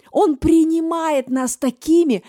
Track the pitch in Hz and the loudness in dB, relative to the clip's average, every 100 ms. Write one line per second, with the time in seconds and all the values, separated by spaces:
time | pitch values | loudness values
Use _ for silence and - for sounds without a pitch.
0 | _ - 381 262 320 330 320 330 330 330 | _ 0 0 0 2 2 2 0 -2 -4
1 | 320 285 262 262 254 - 262 - 311 339 | -2 -4 -2 -4 -4 -4 -6 -4 0 2
2 | 320 190 | 2 -2